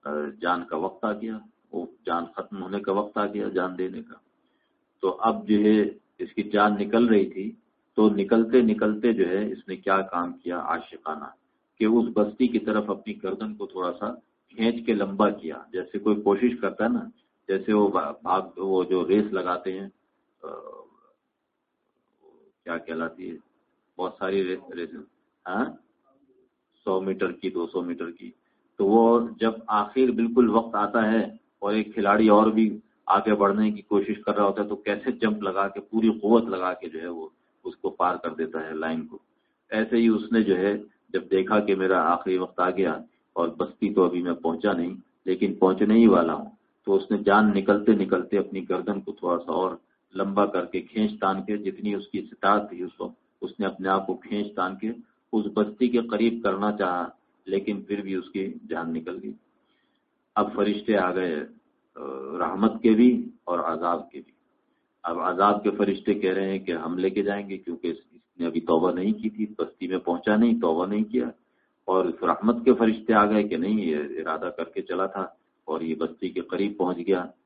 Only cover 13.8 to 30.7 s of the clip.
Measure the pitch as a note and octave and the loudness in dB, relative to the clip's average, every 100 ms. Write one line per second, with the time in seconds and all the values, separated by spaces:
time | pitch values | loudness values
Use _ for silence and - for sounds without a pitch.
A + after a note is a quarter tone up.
13.8 | F2+ F2 G#2 - _ _ _ - A2+ A#2 | -6 -4 -8 -10 _ _ _ -2 0 0
14.8 | - G#2 G2 G2 G#2 - D#2+ C2+ C#2 F#2 | -2 -2 -2 0 0 0 -10 -12 -10 -8
15.8 | F#2+ G2+ G2+ G#2 G#2 G2 B2 A#2+ G2+ - | -6 -4 0 0 2 2 2 0 -6 -2
16.8 | A2 A#2+ - - _ _ - F#2+ - G#2+ | -2 -2 -4 -16 _ _ -4 -4 2 2
17.8 | G2+ F#2 D2 D2 F2+ F#2 - - F#2+ F#2+ | 4 2 -4 -8 -2 -2 -2 -6 0 0
18.8 | F2+ F#2 E2+ G2+ G#2 F#2+ F2+ F2 - F#2+ | 2 0 4 2 2 -2 -2 -4 -4 -8
19.8 | G2 _ _ _ _ _ - D#2+ - - | -10 _ _ _ _ _ -16 -14 -16 -20
20.8 | - _ _ _ _ _ _ _ _ _ | -20 _ _ _ _ _ _ _ _ _
21.8 | _ _ _ _ D#2+ _ _ _ - E2 | _ _ _ _ _ _ _ _ -10 -10
22.8 | D#2+ E2 E2 E2 F2+ D#2+ _ _ _ _ | -8 -8 -8 -8 -14 -14 _ _ _ _
23.8 | _ - F2+ - F#2+ G2 F#2 F#2 - F2 | _ -8 -8 -6 -2 -2 -2 -4 -8 -12
24.8 | E2 D#2+ D2 _ _ _ F#2 F#2+ B2+ - | -10 -12 -20 _ _ _ -8 -4 -4 -6
25.8 | _ _ _ _ _ _ _ _ _ _ | _ _ _ _ _ _ _ _ _ _
26.8 | - F#2+ F#2+ F#2 F#2+ F2 F#2+ F2 E2+ F#2 | -4 -2 -2 -4 -4 -4 -6 -4 -4 -4
27.8 | F2 F2 E2+ E2 G2 - _ _ _ _ | -6 -8 -10 -12 -20 -20 _ _ _ _
28.8 | G2+ A2 A#2 A#2 A#2 A2 A2+ A2 - G#2 | 4 6 6 4 2 -2 -2 -2 -2 -2
29.8 | G#2 C3 C3 A2 A2+ A#2 A#2 A2 A2+ | 0 2 2 2 0 4 4 4 0